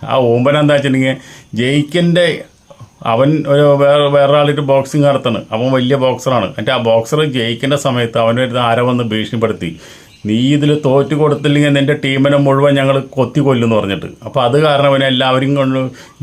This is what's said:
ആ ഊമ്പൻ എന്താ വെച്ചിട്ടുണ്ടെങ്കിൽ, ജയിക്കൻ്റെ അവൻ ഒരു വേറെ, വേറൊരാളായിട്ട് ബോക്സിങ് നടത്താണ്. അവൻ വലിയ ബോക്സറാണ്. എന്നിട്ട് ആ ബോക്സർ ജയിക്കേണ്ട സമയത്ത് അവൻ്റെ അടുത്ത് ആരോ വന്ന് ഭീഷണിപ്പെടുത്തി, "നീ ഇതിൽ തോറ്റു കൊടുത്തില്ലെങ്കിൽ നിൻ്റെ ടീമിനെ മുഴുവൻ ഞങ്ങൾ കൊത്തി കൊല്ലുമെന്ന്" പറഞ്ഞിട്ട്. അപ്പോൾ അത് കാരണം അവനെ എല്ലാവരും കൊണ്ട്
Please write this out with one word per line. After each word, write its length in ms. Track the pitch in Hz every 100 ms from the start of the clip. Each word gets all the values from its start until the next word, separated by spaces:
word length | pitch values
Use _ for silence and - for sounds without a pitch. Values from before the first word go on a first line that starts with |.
| -
ആ 40 | 123 123
ഊമ്പൻ 240 | 120 127 147
എന്താ 140 | 147 147
വെച്ചിട്ടുണ്ടെങ്കിൽ, 420 | 135 131 131 131 - - - 107
ജയിക്കൻ്റെ 640 | 123 147 147 170 170 170 175 139 - _ _ - 113 _ 113
അവൻ 160 | 117 139 156 143
ഒരു 100 | 143 147 143
വേറെ, 240 | 143 147 143 143
വേറൊരാളായിട്ട് 480 | 139 147 147 147 139
ബോക്സിങ് 320 | 135 135 151 143
നടത്താണ്. 320 | 139 127 113 -
അവൻ 120 | 110 127 131
വലിയ 180 | 123 135
ബോക്സറാണ്. 420 | 127 120 - 123 95
എന്നിട്ട് 220 | - 110 127
ആ 20 | 113
ബോക്സർ 320 | 113 113 151 156 127
ജയിക്കേണ്ട 400 | 117 117 139 143 143
സമയത്ത് 320 | 123 117 120
അവൻ്റെ 200 | 113 120
അടുത്ത് 180 | 127 120 120
ആരോ 140 | 117 123
വന്ന് 140 | 123 117
ഭീഷണിപ്പെടുത്തി, 580 | 110 107 117 113 95 87 82 - - - - 104
"നീ 80 | 110 127 147
ഇതിൽ 140 | 147 147
തോറ്റു 300 | 147 135 135 147
കൊടുത്തില്ലെങ്കിൽ 520 | 151 143 147 147 147 143
നിൻ്റെ 160 | 139 147
ടീമിനെ 340 | 139 135 139 143 139
മുഴുവൻ 260 | 135 143 139
ഞങ്ങൾ 160 | 135 135 131 -
കൊത്തി 240 | 123 151 139
കൊല്ലുമെന്ന്" 300 | 127 117 110
പറഞ്ഞിട്ട്. 300 | 98 95 - - 113
അപ്പോൾ 140 | 139 123
അത് 100 | 143 156
കാരണം 220 | 143 143
അവനെ 140 | 135 135
എല്ലാവരും 400 | 127 131 127 135 143
കൊണ്ട് 220 | 135 131 131 - - -